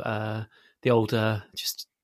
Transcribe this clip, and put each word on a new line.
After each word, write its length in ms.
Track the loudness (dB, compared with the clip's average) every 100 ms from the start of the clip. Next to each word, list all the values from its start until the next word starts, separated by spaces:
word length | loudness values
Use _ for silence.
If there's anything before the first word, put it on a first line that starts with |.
uh, 400 | -4 -4 -4 -6 -8 _ _ _
the 80 | 2
older 500 | 4 4 2 0 0 -6 -10
just 320 | -8 -8 -14 _